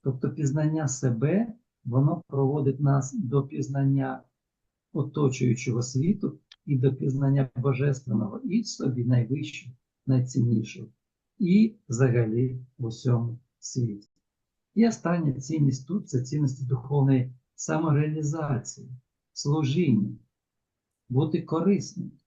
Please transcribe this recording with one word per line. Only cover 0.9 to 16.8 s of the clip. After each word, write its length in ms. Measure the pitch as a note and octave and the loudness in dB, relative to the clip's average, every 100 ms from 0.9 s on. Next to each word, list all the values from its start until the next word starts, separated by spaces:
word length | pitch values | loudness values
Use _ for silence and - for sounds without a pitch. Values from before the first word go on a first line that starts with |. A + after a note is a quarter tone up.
| - C3 A2+ C#3+ F#3+ A#3 - _ _ | -2 -2 0 2 0 -2 -8 _ _
воно 380 | B2+ B2 C#3+ E3+ - | -2 2 2 0 -4
проводить 520 | C#3 C3+ D3 C3 C3+ | 0 0 2 0 2
нас 340 | D3 C#3 - | 2 2 0
до 280 | B3 B2+ C#3 | -6 0 -2
пізнання 800 | C#3 D3+ B2+ C#3 C3+ C#3 C3 C3 _ _ _ _ _ _ _ | -2 -6 -4 0 2 2 0 -6 _ _ _ _ _ _ _
оточуючого 880 | F3+ - D3+ C#3 - B2+ - - A2+ | -6 -4 0 0 2 0 2 -2 -2
світу 560 | B2 C3 E3 G#3 - - _ - - | -2 0 0 0 -4 -8 _ -18 -2
і 120 | C3+ | 2
до 160 | C3+ | 2
пізнання 540 | C3 C#3 C3 C3+ C#3 C3 - | 0 -2 0 2 2 0 -2
божественного 840 | C3+ B2 C#3+ C3+ A#2+ G2+ G2 - | -2 0 0 -2 -2 -2 -2 -6
і 220 | C4 A#3 | -2 -2
в 60 | - | -2
собі 380 | - C3+ B2 | -4 -4 -2
найвищого, 680 | A#2+ B2 A2 C#3+ - - - - _ _ - | 2 2 2 -4 -6 -10 -16 -20 _ _ 0
найціннішого, 840 | C3 B2 C3+ A#2+ - - - - _ _ _ _ _ | 0 2 0 2 2 -2 -12 -16 _ _ _ _ _
і 360 | F3+ G3+ A3 - - | 4 6 4 0 -6
взагалі 720 | A#2 C3 A#2 G#2+ A2+ B2+ C3 - - | 2 4 4 2 2 0 -2 -12 -8
в 60 | |
усьому 540 | A#2 - B2+ A#2+ A#2 A#2+ _ _ | -8 -4 0 0 0 -8 _ _
світі. 500 | - C3+ A2+ G2+ _ _ _ _ _ _ _ | -8 -4 -4 -4 _ _ _ _ _ _ _
І 140 | G3+ A#3 | 2 2
остання 440 | A3 E3 F3 D3+ | 2 0 0 0
цінність 540 | B2+ - D#3 C#3 B2+ - | -2 -4 2 2 0 -4
тут — 220 | G3+ - | -6 -2
це 120 | C3 | -4
цінності 420 | B2+ D3+ C#3 - | -2 0 -2 -2
духовної 680 | B2+ B2+ | -4 -4